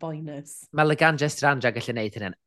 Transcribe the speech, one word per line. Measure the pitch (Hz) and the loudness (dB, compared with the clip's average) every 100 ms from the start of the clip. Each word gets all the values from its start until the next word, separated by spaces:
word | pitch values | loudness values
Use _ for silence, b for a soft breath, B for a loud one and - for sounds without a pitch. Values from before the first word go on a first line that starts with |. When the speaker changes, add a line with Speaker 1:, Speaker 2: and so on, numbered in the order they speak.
Speaker 1:
boenus. | 165 151 156 143 143 - - 147 | -10 -8 -10 -12 -14 -18 -4 2
Speaker 2:
Ma' | |
Laganja | 156 151 160 151 147 | 4 6 4 4 0
Strange | - 143 139 123 | 2 0 2 0
a | |
gallu | 113 - 117 | -2 -4 -4
neud | 107 117 | -4 -4
hynna'n | 95 - | -8 -8